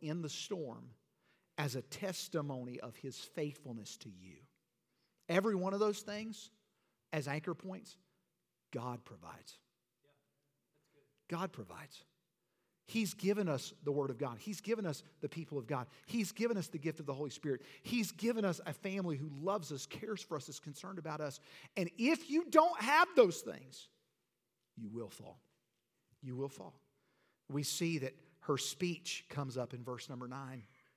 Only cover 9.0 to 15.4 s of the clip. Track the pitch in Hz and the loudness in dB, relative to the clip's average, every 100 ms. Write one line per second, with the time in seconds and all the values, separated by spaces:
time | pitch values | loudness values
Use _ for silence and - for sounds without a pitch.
9 | - 98 82 78 - - _ _ _ _ | -10 -18 -16 -16 -18 -20 _ _ _ _
10 | _ _ _ _ _ _ _ _ _ _ | _ _ _ _ _ _ _ _ _ _
11 | _ _ - 170 185 - 101 - 151 - | _ _ -6 -2 -2 -4 -12 -12 -16 -18
12 | - _ _ _ _ _ _ _ - 226 | -20 _ _ _ _ _ _ _ -2 0
13 | 196 - 185 208 180 135 - - 143 143 | 0 2 2 4 2 2 -2 -4 0 2
14 | 131 117 135 113 214 190 208 220 185 139 | 2 0 -4 -4 -8 -6 -2 0 0 -2
15 | - - 156 170 | -6 -8 -6 -4